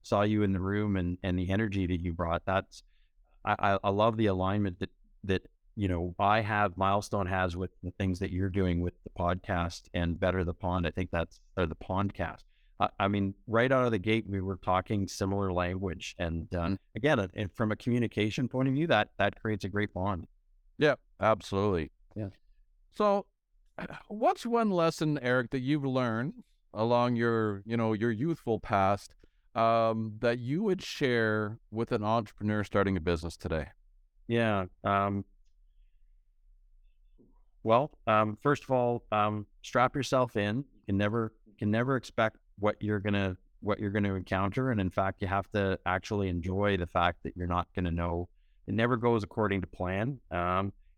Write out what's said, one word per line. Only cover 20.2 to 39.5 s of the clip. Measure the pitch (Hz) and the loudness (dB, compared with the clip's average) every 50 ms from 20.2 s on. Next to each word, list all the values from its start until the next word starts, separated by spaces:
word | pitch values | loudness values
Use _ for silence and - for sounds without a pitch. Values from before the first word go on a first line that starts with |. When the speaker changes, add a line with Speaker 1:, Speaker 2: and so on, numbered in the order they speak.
| - - _ _ _ _ _ _ _ _ _ - | -6 -12 _ _ _ _ _ _ _ _ _ 2
Speaker 2:
Yeah, | 143 151 135 - _ _ _ - | 2 2 2 2 _ _ _ 0
absolutely. | 98 107 110 101 - - - 98 101 104 98 85 78 69 _ _ - - - | 4 4 4 2 0 -4 -2 0 2 2 2 0 0 -4 _ _ -20 -16 -10
Speaker 1:
Yeah. | 104 110 98 - - _ _ - _ _ _ _ _ _ _ | -10 -10 -10 -10 -14 _ _ -20 _ _ _ _ _ _ _
Speaker 2:
So, | _ - 208 208 196 202 185 _ _ _ _ _ _ _ _ _ _ - | _ 0 2 2 2 2 -2 _ _ _ _ _ _ _ _ _ _ -12
<clears throat> | - 185 - - - - | -12 -12 -12 -14 -14 -12
what's | 208 214 233 330 403 - - | -6 0 2 2 2 2 -2
one | 240 240 233 226 208 | -2 0 2 2 2
lesson, | 190 175 165 165 156 - 160 156 151 143 123 | 2 2 2 2 2 0 0 -2 -2 0 0
Eric, | 123 123 127 127 117 | 0 2 0 0 -2
that | - 135 | -4 -4
you've | 127 131 147 156 139 | -2 0 -2 0 0
learned | 135 127 131 127 120 110 110 120 151 233 247 - _ _ _ _ _ - | 0 0 0 0 0 0 -2 -2 -4 -6 -10 -16 _ _ _ _ _ -6
along | 104 110 117 120 120 120 123 123 | -2 0 2 2 2 2 2 2
your, | 117 117 117 117 113 110 107 101 98 101 | 2 2 2 2 2 2 0 -2 -4 -6
you | 107 113 | -4 -2
know, | 117 117 110 110 | 0 0 2 0
your | 104 110 120 | 2 0 0
youthful | 117 104 131 170 160 - - - 113 95 | 0 0 -2 -2 -4 -4 -2 -2 -2 -2
past, | - - 113 98 95 95 101 98 - - - _ - - _ _ _ _ - | -2 0 2 2 4 4 2 0 -2 -10 -20 _ -20 -20 _ _ _ _ -2
um, | 113 113 113 113 113 113 113 113 110 110 110 104 107 | 2 2 4 4 4 2 2 0 0 -4 -6 -6 -2
that | 123 120 120 123 | 0 0 0 0
you | 120 120 139 170 226 | -2 -2 -2 0 0
would | 208 185 196 - | 0 -2 -2 -4
share | - - - 147 131 123 117 113 110 107 107 107 104 110 - _ - | -8 -6 -2 0 2 4 4 4 2 2 2 0 -2 -6 -10 _ -10
with | - 110 117 - 127 | -6 -4 -4 0 0
an | 117 107 | 0 0
entrepreneur | 104 110 117 110 - - - 104 104 107 107 101 | 2 0 0 0 -4 -8 -4 -2 0 0 0 -2
starting | - - 104 98 98 95 | 0 2 2 2 2 2
a | 92 | 0
business | 80 87 87 82 80 85 - | 2 0 0 0 -2 -6 -10
today? | - - - 82 80 73 - - _ _ _ _ _ _ _ _ _ - | -8 -6 -4 -4 -4 -4 -6 -12 _ _ _ _ _ _ _ _ _ -6
Speaker 1:
Yeah. | - 117 117 117 110 107 98 92 90 - _ - | -2 0 0 2 2 0 0 -2 -4 -8 _ -2
Um, | 101 101 98 98 101 98 98 98 _ _ _ _ _ _ _ _ _ _ _ - _ _ _ - _ _ _ _ _ _ _ _ _ - _ _ _ - - - - _ _ _ _ _ - - _ _ - - _ _ _ - | 0 2 2 2 2 0 -2 -4 _ _ _ _ _ _ _ _ _ _ _ -20 _ _ _ -20 _ _ _ _ _ _ _ _ _ -20 _ _ _ -20 -20 -20 -20 _ _ _ _ _ -20 -20 _ _ -20 -20 _ _ _ 2
well, | 107 110 120 143 156 - - - - | 4 4 4 4 2 -6 -8 -2 2
um, | 107 107 110 107 107 - - | 4 4 4 2 0 -2 0
first | 143 147 - - | 0 0 0 0
of | - | 0
all, | 131 127 123 120 120 117 - - - | 0 2 2 2 0 -2 -4 -2 0
um, | 107 104 107 107 107 101 - | 0 2 2 0 -2 -8 -10